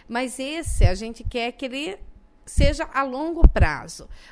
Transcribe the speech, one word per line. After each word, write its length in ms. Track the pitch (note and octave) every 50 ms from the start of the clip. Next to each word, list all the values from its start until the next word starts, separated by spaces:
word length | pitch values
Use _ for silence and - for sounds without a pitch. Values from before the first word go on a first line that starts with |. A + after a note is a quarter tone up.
| - -
mas 300 | A#3 A#3+ C4 A#3+ - -
esse 440 | C4 C#4 D#4 E4+ D#4 - - - -
a 100 | - A3
gente 300 | G3+ A3 A3+ A3+ - A3+
quer 300 | - - A#3+ A#3 A#3+ A#3+
que 100 | - C4+
ele 340 | B3+ B3 C4+ D4+ F#4 G4 - - - - - _ _ _ _ -
seja 400 | - - - C4+ C#4 - - - - -
a 80 | C4
longo 460 | C#4 C4 B3 C4+ D#4 E4 E4+ E4+ D#4+
prazo. 600 | - - G#3+ - D#3 D3 B2+ - E3+ - - C#3 - - - - -